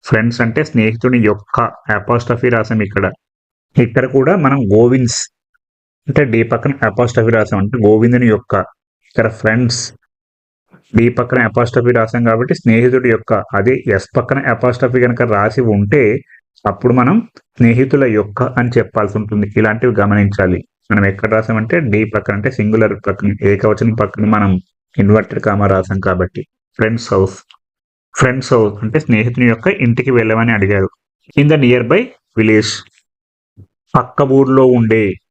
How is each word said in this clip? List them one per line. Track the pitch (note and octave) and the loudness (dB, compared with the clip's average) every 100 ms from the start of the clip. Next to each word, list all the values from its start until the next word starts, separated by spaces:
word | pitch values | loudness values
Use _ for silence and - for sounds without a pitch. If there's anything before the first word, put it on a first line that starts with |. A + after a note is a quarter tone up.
| - | 0
ఫ్రెండ్స్ | A2 A#2 A#2 | 0 0 -2
అంటే | A#2 A#2+ D3+ | -2 -2 -2
స్నేహితుని | A#2+ A2 A2+ B2+ B2 G#2+ | 0 0 0 0 2 2
యొక్క, | G2+ - - A2+ - - G#2 | 0 -4 -4 -4 -6 -6 -4
అపాస్ట్రఫీ | G#2 A#2+ - A#2 B2 | -2 -2 -2 -2 0
రాసాం | A#2 A2 A2 G#2 | 0 0 -2 -2
ఇక్కడ. | G2+ F#2+ - _ _ _ _ _ - | -2 -4 -6 _ _ _ _ _ 0
ఇక్కడ | B2 B2+ B2+ | 2 0 0
కూడా | C#3 C#3 G3 | 0 2 2
మనం | C#3 C#3 G#2 | 0 0 2
గోవింద్స్ | G#2 A#2+ C3 A#2+ - - _ _ _ _ _ _ _ - | 4 4 2 0 -4 -10 _ _ _ _ _ _ _ -4
అంటే | D3 B2+ | -2 0
డీ | A2+ A2+ | 0 0
పక్కన | A#2 D3 C3+ A2+ | -2 -4 -2 -4
అపాస్ట్రఫీ | G#2 A#2+ B2 A2 A2+ | 0 -2 0 0 0
రాసాం, | G#2 G2+ | 0 -2
అంటే | G2+ B2+ | -2 2
గోవిందుని | G#2 G#2+ A#2+ B2 A#2+ | 4 4 4 4 2
యొక్క. | G#2 - G2+ - _ _ _ _ | 0 -2 -4 -4 _ _ _ _
ఇక్కడ | - A2 - | -2 -2 -2
ఫ్రెండ్స్ | A2 A2+ A#2+ - - - _ _ _ _ _ _ _ _ _ A2 | -2 0 -2 -4 -8 -18 _ _ _ _ _ _ _ _ _ 0
డీ | A#2 - | 0 0
పక్కన | A#2+ B2+ A#2 | -2 -2 0
అపాస్ట్రఫీ | - A#2+ B2+ B2 A#2+ | -2 -2 0 0 0
రాసాం | A2 A#2+ A#2 | -2 -2 0
కాబట్టి | A2+ B2+ F3+ | 0 -2 -2
స్నేహితుడి | A#2 A2+ B2 B2+ B2 | 2 2 2 2 0
యొక్క, | A2 - G#2+ - G2+ | -2 -2 -4 -2 -2
అదే | G#2+ C3 - | 0 -2 -2
ఎస్ | F#2+ - - | -4 -2 -4
పక్కన | A#2+ C#3 C#3 | -2 -4 -2
అపాస్ట్రఫీ | A2+ B2 A#2+ B2+ B2 | -2 -2 0 -2 2
కనుక | B2 A#2 A#2+ | 0 0 0
రాసి | G#2 G#2+ B2 A#2 | 0 0 0 0
ఉంటే | G2+ G2+ D3+ A2 B2+ _ - _ _ G#2 | 0 2 2 2 0 _ -20 _ _ -8
అప్పుడు | G2 B2 B2 | -2 0 2
మనం | B2+ A3 - - _ - | 2 0 -2 -20 _ 0
స్నేహితుల | A#2 A#2 C3+ C#3+ C3 G#2+ | 2 2 0 0 0 0
యొక్క | G2+ - B2 B2 | -2 -4 -4 -2
అని | A#2+ A#2+ | -2 -2
చెప్పాల్సి | G#2+ A2 G#2 A2 | -2 -4 -4 -4
ఉంటుంది. | G#2+ G#2 G2+ G#2 | -4 -4 -2 0
ఇలాంటివి | A2 A2 B2 G2+ | 0 0 0 0
గమనించాలి. | G2+ G#2 G2+ G2+ F#2 F2 - _ _ | 0 2 0 0 0 -2 -6 _ _
మనం | A2 G2 | 0 0
ఎక్కడ | G2 A2 | -2 -2
రాసామంటే | A2 A2 A2 A2 E3+ C3 | 0 0 -4 -2 -2 0
డీ | G#2 G#2+ | -2 0
పక్కన, | G#2+ - G#2 | -4 -4 -4
అంటే | G#2 - | -4 -2
సింగులర్ | G#2 A2 G#2+ G2+ G2+ | 0 2 0 -2 -6
పక్కన, | F#2+ G2+ G2+ G2+ | -4 -4 -2 0
ఏకవచనం | G2+ A2 G#2 A#2 A2+ | 0 0 0 -2 0
పక్కన | G#2 - G#2+ G#2+ | -4 -2 0 2
మనం | G2+ F#3 _ _ _ - | 2 0 _ _ _ 0
ఇన్వర్టెడ్ | G2+ G#2+ G2 - G#2+ | 2 2 0 -4 -2
కామా | G2+ G2+ | 0 2
రాసాం | F#2+ F#2 F#2+ F#2+ | 0 -2 -4 -2
కాబట్టి. | F2+ F2+ - - _ _ - | -2 -4 -6 -14 _ _ -4
ఫ్రెండ్స్ | A2 A#2 - | -2 -2 -2
హౌస్. | G#2 F#2+ - _ _ _ _ _ _ _ - | 0 0 -4 _ _ _ _ _ _ _ -2
ఫ్రెండ్స్ | C3 C3 - | -2 -2 0
హౌస్ | A#2+ G#2 G2+ | 0 0 -2
అంటే | A2 D#3 | -4 -4
స్నేహితుని | D#3 A2 A2+ B2 A#2+ | 0 0 0 0 0
యొక్క | A2+ F#3 G3 | 0 -2 0
ఇంటికి | A#2 A#2+ C3 A#2+ | 0 0 0 0
వెళ్ళమని | A2 A2 A#2 A2 | 2 0 0 0
అడిగారు. | G2 G2+ F#2+ _ _ _ _ - | 0 0 -2 _ _ _ _ 0
In | D3 | 2
the | D#3 | 4
nearby | B2 B2 A#2 F3 B3 _ _ - | 4 2 2 0 -2 _ _ -2
village. | A2 A2 A2 - - _ _ _ _ _ _ - - _ _ | 2 2 0 -8 -16 _ _ _ _ _ _ -20 -20 _ _
పక్క | - A#2+ - C#3 C3+ | -4 -4 -4 2 2
ఊర్లో | C3 C3+ C3 B2 | 4 4 4 4
ఉండే. | A2+ A2 G2+ F#2 _ | 2 2 0 -4 _